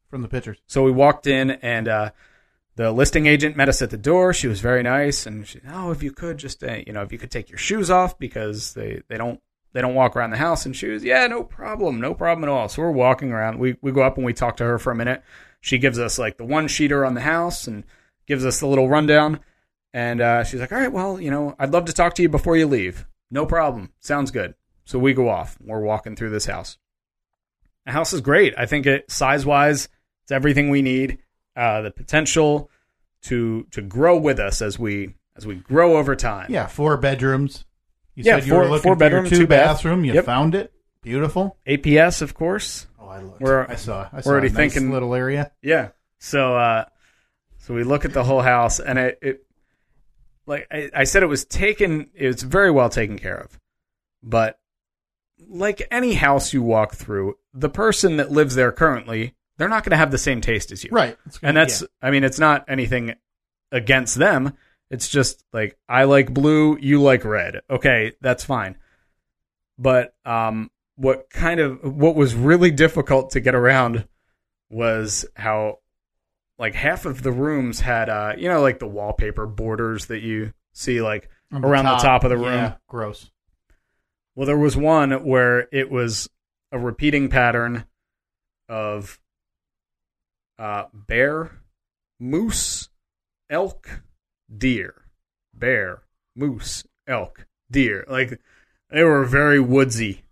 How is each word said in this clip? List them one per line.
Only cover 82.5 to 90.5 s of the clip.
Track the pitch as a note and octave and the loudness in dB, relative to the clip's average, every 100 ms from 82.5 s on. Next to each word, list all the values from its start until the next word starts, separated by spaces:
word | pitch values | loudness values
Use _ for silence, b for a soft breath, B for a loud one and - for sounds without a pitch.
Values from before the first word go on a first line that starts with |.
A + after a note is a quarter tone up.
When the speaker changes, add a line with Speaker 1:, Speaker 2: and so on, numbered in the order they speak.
Speaker 1:
Yeah, | B2 A#2 - _ | -2 -2 -6 _
gross. | A#2+ G#2+ - - _ _ _ _ _ _ _ _ _ _ - | -10 -10 -12 -20 _ _ _ _ _ _ _ _ _ _ -6
Speaker 2:
Well, | C#3 | -2
there | D3 | 2
was | D3+ C3 | 2 2
one | D3+ D#3+ C#3 C3+ | 4 4 4 0
where | C3 C3 B2 B2 B2 | 0 2 4 2 0
it | C#3 C3+ | -4 -2
was | B2+ A#2 G#2 - _ _ _ _ | -2 -2 -4 -10 _ _ _ _
a | B2+ | -8
repeating | A#2+ A2+ D3 C#3+ C3+ | -6 -2 0 2 2
pattern | C3 A#2+ A#2 A#2 A#2+ - _ _ _ _ _ _ _ - | 2 2 2 -2 -6 -10 _ _ _ _ _ _ _ -12
of, | A2 G#2+ G#2 G2 - _ _ _ _ _ _ _ _ _ _ _ _ _ | -8 -6 -8 -12 -20 _ _ _ _ _ _ _ _ _ _ _ _ _